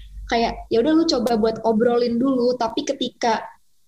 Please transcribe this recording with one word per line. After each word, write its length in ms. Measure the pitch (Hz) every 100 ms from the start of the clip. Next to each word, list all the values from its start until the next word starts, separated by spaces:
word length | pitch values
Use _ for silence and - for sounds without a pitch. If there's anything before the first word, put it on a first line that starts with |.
| - - -
kayak 240 | 233 233 240 -
ya 80 | 226
udah 140 | 285 311
lu 80 |
coba 320 | 330 262 226 226
buat 240 | 226 220 226
obrolin 480 | 220 240 240 240 233
dulu. 400 | 269 254 240 247
Tapi 320 | 226 285 -
ketika 560 | 277 247 - 240 214 - - _ _